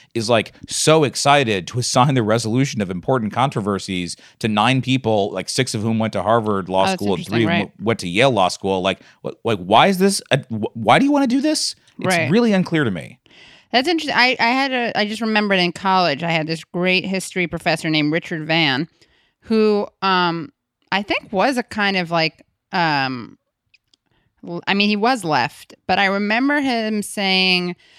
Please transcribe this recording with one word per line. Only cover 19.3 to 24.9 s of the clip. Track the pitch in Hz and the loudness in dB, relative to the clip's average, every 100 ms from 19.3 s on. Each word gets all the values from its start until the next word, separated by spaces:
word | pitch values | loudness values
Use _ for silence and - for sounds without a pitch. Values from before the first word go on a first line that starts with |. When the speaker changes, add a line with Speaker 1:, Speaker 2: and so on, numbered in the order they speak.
| _ | _
Speaker 2:
who, | - 220 214 208 - - | -4 0 2 0 -2 -4
um, | 190 185 175 165 151 _ _ _ - | 0 2 2 -2 -6 _ _ _ -6
I | 190 | -4
think | 208 539 - | -2 -4 -4
was | 190 226 247 | 0 0 0
a | |
kind | - 220 202 196 | -6 -2 0 0
of, | 165 | -2
like, | 170 160 - - _ _ | 0 -2 -4 -20 _ _
um, | 190 165 143 131 127 - - _ _ _ _ _ _ _ _ _ _ - | -2 0 0 -2 -6 -12 -18 _ _ _ _ _ _ _ _ _ _ -14
l-, | 170 - | -10 -4
I | |
mean, | 202 | 0
he | 208 | 0